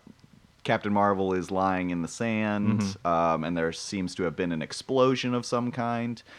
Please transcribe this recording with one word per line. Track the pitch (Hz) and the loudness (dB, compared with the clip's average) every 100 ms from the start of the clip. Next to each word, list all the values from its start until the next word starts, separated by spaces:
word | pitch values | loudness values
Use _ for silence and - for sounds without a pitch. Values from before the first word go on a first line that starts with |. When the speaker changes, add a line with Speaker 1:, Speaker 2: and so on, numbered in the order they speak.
| - - - - - _ | -16 -20 -20 -20 -20 _
Speaker 1:
Captain | - 110 104 | -2 -2 2
Marvel | 101 101 95 95 | 4 4 4 2
is | 92 85 | 0 0
lying | 95 95 92 90 | 0 2 2 0
in | 87 | -2
the | 80 | -4
sand, | - 117 110 107 104 107 104 | -4 -2 0 0 0 2 2
Speaker 2:
Mm-hmm. | 98 98 87 | 0 -2 0
Speaker 1:
um, | 82 85 80 | 2 2 2
and | 80 87 | 0 -2
there | 82 | -2
seems | 80 - 101 90 - | -4 -6 -4 -4 -2
to | |
have | 87 78 | -2 -2
been | 90 | -2
an | 80 | -2
explosion | 71 - - 131 131 127 123 | -6 -8 0 4 4 4 0
of | 123 117 | -2 -2
some | 120 120 | -2 -2
kind, | 120 117 120 120 113 - | -2 -2 -2 -4 -6 -12